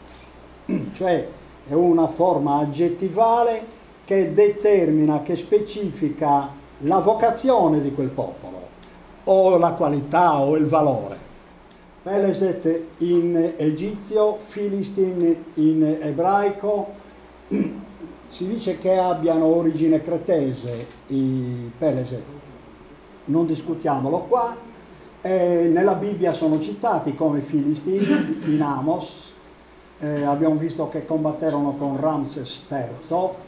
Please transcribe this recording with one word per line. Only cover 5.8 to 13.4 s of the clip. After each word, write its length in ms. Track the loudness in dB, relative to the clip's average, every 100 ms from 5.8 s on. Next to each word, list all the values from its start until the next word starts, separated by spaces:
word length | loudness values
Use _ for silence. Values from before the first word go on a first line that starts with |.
| -6 -4 -4 -2 2 2 0 -10 -20 -6
la 220 | 0 2
vocazione 840 | 4 4 2 2 2 4 4 2
di 100 | 0
quel 160 | -2 -4
popolo, 520 | -4 -8 -10 -14 -16 -18 -20 -20 -20 -20 -6
o 340 | 2 6 6 6
la 140 | 4
qualità 680 | 2 0 -2 0 2 4 4
o 160 | 2 2
il 100 | 2
valore. 640 | 2 2 0 -4 -12 -16 -20 -20 -20 -20 -20 -20 -14
Peleset 840 | -4 0 2 2 0 0 -2 -2 -4 -6
in 560 | 0 2 2 2